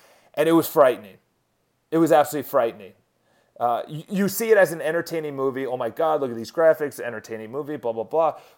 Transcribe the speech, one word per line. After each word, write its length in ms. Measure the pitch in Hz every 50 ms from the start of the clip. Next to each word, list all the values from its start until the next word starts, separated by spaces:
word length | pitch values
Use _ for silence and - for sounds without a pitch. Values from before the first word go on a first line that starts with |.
| _ _ _ _ _ _ -
and 140 | - 156 165
it 40 |
was 160 | 165 165 156 -
frightening. 480 | - 160 139 127 117 - 107 95 92 _ _ _ _ _ _ _ _ _ _ _ _ _ _ -
It 80 | 156 165
was 140 | 165 147
absolutely 360 | 131 151 143 - 151 143 120 -
frightening. 440 | - 131 117 113 - 107 98 92 - _ _ _ _ _ _ _ _ _ _ _ _ -
Uh, 240 | 120 120 117 110 - -
you, 160 | 156 151 - -
you 200 | 208 185 202 185
see 220 | 196 - 233 220
it 80 | 220 202
as 140 | 185 151
an 80 | 170 160
entertaining 540 | - 156 160 170 165 - 170 160 156 147 139
movie. 320 | 135 135 135 120 131 135
"Oh 100 | 117 127
my 120 | 127 123 113
God, 320 | - - 165 160 156 147
look 100 | 139 123
at 60 | 117
these 160 | 117 113 -
graphics, 480 | - 170 160 160 156 156 147 143 - -
entertaining 500 | - 120 113 107 - - 113 110 110 107
movie, 260 | 123 147 143 143 151
blah, 160 | 131 - 117
blah, 120 | 113 113 107
blah." 340 | 110 147 160 165 151 - - - _ _